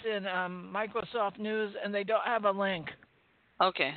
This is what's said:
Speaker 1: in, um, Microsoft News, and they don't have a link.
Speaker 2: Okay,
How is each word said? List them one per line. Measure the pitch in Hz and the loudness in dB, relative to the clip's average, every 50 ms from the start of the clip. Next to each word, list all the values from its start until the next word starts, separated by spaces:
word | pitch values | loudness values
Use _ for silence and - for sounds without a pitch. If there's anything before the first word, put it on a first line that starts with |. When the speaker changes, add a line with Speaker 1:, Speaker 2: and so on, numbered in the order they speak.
| - | -4
Speaker 1:
in, | 220 214 202 190 | -2 -2 -2 -2
um, | 196 185 180 185 180 180 180 175 190 185 | -2 -2 -2 -2 -2 -4 -8 -8 -6 -4
Microsoft | 202 220 214 - 226 - - - 233 208 202 196 - | -4 -2 -2 -2 -4 -4 -2 0 0 0 0 -2 -2
News, | 214 214 214 220 214 202 208 - - | -4 -2 0 0 -2 -2 -4 -6 -4
and | 202 202 | -2 -2
they | 202 202 | -2 0
don't | 190 220 202 - | 2 2 2 2
have | 233 240 220 208 | 2 2 4 4
a | 202 | 4
link. | 190 196 196 196 190 165 147 - - - - _ _ _ _ _ _ _ _ _ _ - | 4 4 2 0 0 -2 -4 -8 -12 -14 -18 _ _ _ _ _ _ _ _ _ _ 4
Speaker 2:
Okay, | 180 185 - - 143 135 156 | 4 4 4 2 0 0 0